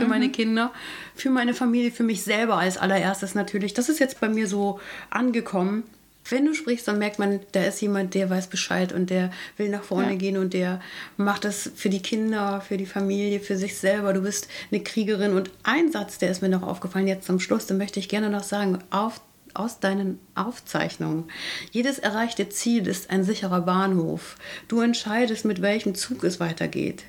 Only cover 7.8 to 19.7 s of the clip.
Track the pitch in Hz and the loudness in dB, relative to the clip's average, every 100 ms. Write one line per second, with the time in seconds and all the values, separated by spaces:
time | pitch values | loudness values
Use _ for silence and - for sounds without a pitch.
7.8 | 208 196 185 190 190 185 185 185 - 180 | 0 0 0 0 2 0 -2 -4 -2 0
8.8 | 185 - 180 185 185 185 - - 208 202 | 0 0 0 2 0 -4 -12 -4 -2 -2
9.8 | - 185 190 190 196 190 190 185 180 185 | -2 0 2 0 0 0 0 0 0 -2
10.8 | - - - - 202 202 208 196 - - | -8 -14 -10 0 0 2 -2 -4 -8 -4
11.8 | 202 190 190 226 220 220 202 196 190 190 | 0 0 -2 -2 0 0 0 -2 -4 -4
12.8 | 190 202 196 202 208 202 202 190 196 - | -4 -2 0 0 0 -2 -2 -2 -2 0
13.8 | 190 208 202 190 196 196 - - - - | 2 2 2 2 0 -4 -6 -12 -4 -4
14.8 | - 226 208 202 208 190 190 - - 277 | -2 -2 0 2 2 2 0 -4 0 4
15.8 | 330 214 196 - 185 185 190 185 185 180 | 2 2 -6 -2 0 2 2 2 0 -6
16.8 | 180 190 190 190 - 185 - 220 - 190 | -4 0 0 0 0 0 2 0 0 -2
17.8 | 196 202 185 202 214 202 202 202 196 180 | -2 -4 -2 -2 0 -2 -2 0 0 0
18.8 | - 196 226 - - _ - - 226 | 0 0 0 -4 -14 _ -12 -6 -6